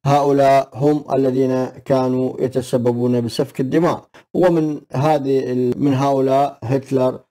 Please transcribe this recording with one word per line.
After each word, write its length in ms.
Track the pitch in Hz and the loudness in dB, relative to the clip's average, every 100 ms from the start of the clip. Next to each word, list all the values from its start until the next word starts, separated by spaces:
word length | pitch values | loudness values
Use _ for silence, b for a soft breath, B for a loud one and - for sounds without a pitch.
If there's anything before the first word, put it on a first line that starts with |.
| 143 | 2
هؤلاء 640 | 143 143 139 135 135 131 | 2 2 4 4 4 0
هم 300 | 120 147 151 - | -2 0 0 -2
الذين 520 | 139 135 131 131 131 127 | 0 0 0 0 0 -4
كانوا 680 | - - 131 127 127 127 - | -8 -2 0 0 -2 -4 -4
يتسببون 800 | 131 131 123 127 120 120 123 123 | -4 -4 -2 -2 0 0 0 0
بسفك 380 | 117 - 139 - | -2 -4 -6 -4
الدماء، 440 | 131 156 170 - - B B | -2 0 0 -2 -10 B B
ومن 480 | - 180 170 156 147 - | 0 2 2 -2 -6 -8
هذه 580 | 131 151 151 135 135 127 | -2 0 0 2 0 0
ال-، 320 | 123 123 - | -2 -2 0
من 100 | 143 | 0
هؤلاء 640 | 131 139 135 131 135 143 - | 0 0 0 2 2 0 -4
هتلر 560 | 113 135 - 135 127 127 _ | -4 -4 -2 0 0 -2 _